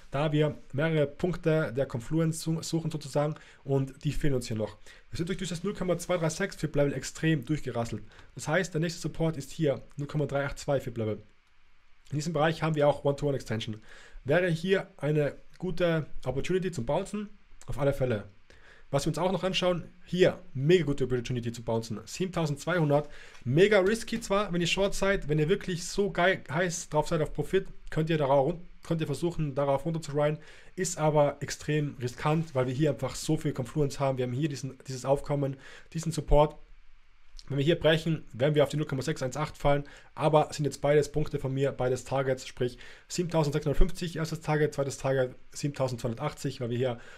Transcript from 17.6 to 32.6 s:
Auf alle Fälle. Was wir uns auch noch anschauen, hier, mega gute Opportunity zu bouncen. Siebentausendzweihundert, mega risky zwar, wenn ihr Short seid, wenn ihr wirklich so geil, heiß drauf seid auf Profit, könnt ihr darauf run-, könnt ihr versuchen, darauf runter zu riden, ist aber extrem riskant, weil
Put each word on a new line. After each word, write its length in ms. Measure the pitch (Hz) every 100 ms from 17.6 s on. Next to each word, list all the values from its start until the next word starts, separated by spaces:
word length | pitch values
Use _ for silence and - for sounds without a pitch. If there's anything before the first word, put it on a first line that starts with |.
| -
Auf 120 | 113
alle 160 | 139
Fälle. 300 | 131 127 107 - - - - - - -
Was 160 | 139 165
wir 20 |
uns 80 | 143
auch 160 | 180
noch 100 | 185
anschauen, 420 | 185 165 185 175 - -
hier, 340 | - 175 175 - -
mega 320 | 127 139 185
gute 200 | 143 139
Opportunity 460 | 123 127 120 127 117
zu 120 | 117
bouncen. 380 | 117 113 113 104
Siebentausendzweihundert, 1040 | - - 185 170 156 147 - 180 151 143 147 - - -
mega 360 | 117 139 202 208
risky 420 | 185 226 - 226
zwar, 320 | - 202 208
wenn 80 | 175
ihr 60 | 165
Short 280 | - 196
seid, 360 | - 196 196 139
wenn 80 | 151
ihr 100 | 151
wirklich 380 | 202 - 170 -
so 240 | - 202
geil, 340 | 170 180 190 -
heiß 400 | 139 185 165 -
drauf 180 | 151 151
seid 140 | 170
auf 100 | 147
Profit, 360 | - - 190 190 - -
könnt 220 | - 160
ihr 80 | 160
darauf 300 | 139 143 135
run-, 120 | 170 - -
könnt 180 | - 170
ihr 60 | 156
versuchen, 480 | 135 170 160 151
darauf 320 | 131 143 135 170
runter 160 | 165
zu 100 | 156
riden, 240 | 143 147 156 - - - -
ist 220 | 185 -
aber 400 | 156 151 143 -
extrem 560 | 127 - - 151 147 117
riskant, 520 | 120 - 151 160 160
weil 120 | 135